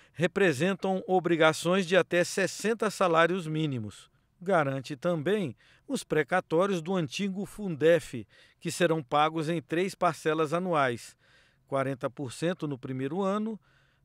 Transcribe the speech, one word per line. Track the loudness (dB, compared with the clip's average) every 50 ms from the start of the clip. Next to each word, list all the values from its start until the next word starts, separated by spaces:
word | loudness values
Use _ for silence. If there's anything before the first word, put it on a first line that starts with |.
| -20 _ -4
representam | -2 -2 0 2 4 4 4 4 2 0 0 0 -2 -2 -2 -2 -2 0
obrigações | 2 2 2 2 2 4 6 4 4 4 2 0 0 0 0 0
de | 4 4 4
até | 4 4 2 0 0
sessenta | 0 0 -2 -2 -2 -4 -4 -4 -4 -2 0 -2 -4
salários | 0 0 2 4 4 4 4 4 2 -2 -4
mínimos. | -4 -2 -2 -2 -2 -2 -4 -6 -8 -12 -16 -20 _ _ _ _ _ _ -10
Garante | -2 2 2 2 2 0 -2 -6 -8 -10 -12
também | -4 -2 -2 -2 0 0 0 0 0 -2 -6 -8 _ _ _ _ _ _ -6
os | -6 -6 -4
precatórios | -2 0 0 0 2 0 -2 0 0 2 2 2 2 0 -2
do | -2 -2 -2
antigo | -2 -2 -2 -4 -4 -4 -4 -4 -6 -8
Fundef, | -10 -10 -8 -6 -6 -2 4 6 6 6 6 4 -4 -10 -10 -12 _ _ -20 -20 _ _ _
que | -8 -8
serão | -2 0 2 2 2 0
pagos | -2 0 2 2 4 2 2 -2 -2 -2
em | -4 -4
três | -4 -2 -2 -2 -2 -2 -2
parcelas | 0 0 0 0 0 -2 -2 0 0 0 0
anuais, | -2 -4 -2 0 0 2 2 0 -2 -4 -10 -18 -20 _ _ _ _ _ _ _ _ _ _
quarenta | -4 -2 -2 -2 -2 -4 -4 -6 -8
por | -6 -6 -10 -10
cento | -8 -4 -4 -4 -4 -4 -6 -6
no | -6
primeiro | -8 -8 -8 -6 -6 -6 -4 -4 -2
ano, | -2 -2 -2 -2 -4 -6 -8 -12 _ _ _ _ _ _ _ _